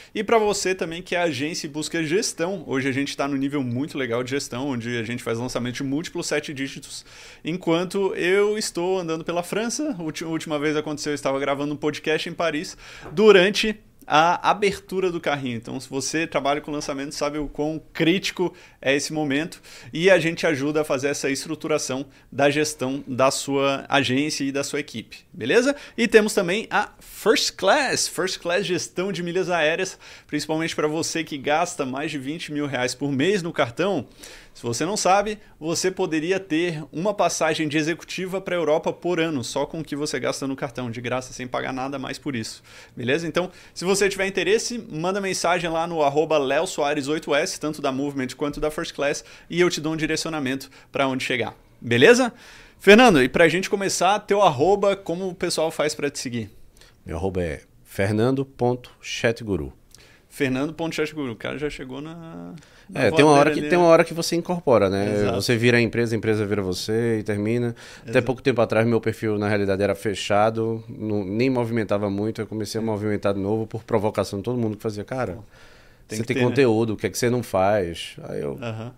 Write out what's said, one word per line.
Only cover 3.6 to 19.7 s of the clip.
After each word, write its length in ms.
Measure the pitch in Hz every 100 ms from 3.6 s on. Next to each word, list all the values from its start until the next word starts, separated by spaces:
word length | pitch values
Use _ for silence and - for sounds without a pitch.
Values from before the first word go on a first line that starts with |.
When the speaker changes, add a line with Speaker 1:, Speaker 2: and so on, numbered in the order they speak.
Speaker 1:
muito 360 | 127 120 151 151
legal 260 | 131 117
de 80 | 123
gestão, 380 | 139 - 123 143
onde 280 | 123 113 120
a 60 |
gente 180 | 110 123
faz 160 | - 117
lançamento 380 | 123 131 120 120
de 80 |
múltiplos 440 | 139 139 165 175 156
sete 260 | 147 147
dígitos. 520 | 135 139 - - - - - - -
Enquanto 720 | - 180 170 165 180 196 190 -
eu 420 | 170 196 208 214
estou 420 | 214 - 175 190
andando 260 | 170 160 165
pela 180 | 170
França, 540 | 170 185 233 - 302 185
ulti-, 240 | 156 151
última 340 | 165 160 165 151
vez 200 | 151 151
aconteceu, 340 | 151 147 151
eu 40 | 147
estava 220 | 139 135
gravando 340 | 139 139 147
um 40 | 147
podcast 520 | 151 147 160 160 180
em 40 |
Paris, 440 | 165 170 151 185 - - - -
durante 680 | 151 220 190 185 208 220 208 - _ -
a 420 | 147 165 175 147
abertura 600 | 185 202 - - 185 185
do 80 | 170
carrinho. 380 | 160 143 135 117
Então, 200 | 113 127
se 80 | -
você 360 | 135 135 156 165
trabalha 360 | 151 135 147
com 100 | 147
lançamento, 420 | 147 147 139 143
sabe 260 | - 147 151
o 100 | 143
quão 280 | - 147 160 -
crítico 600 | - 165 185 - - 175 - - _
é 140 | 131 143
esse 160 | -
momento. 500 | 151 151 135 165 - -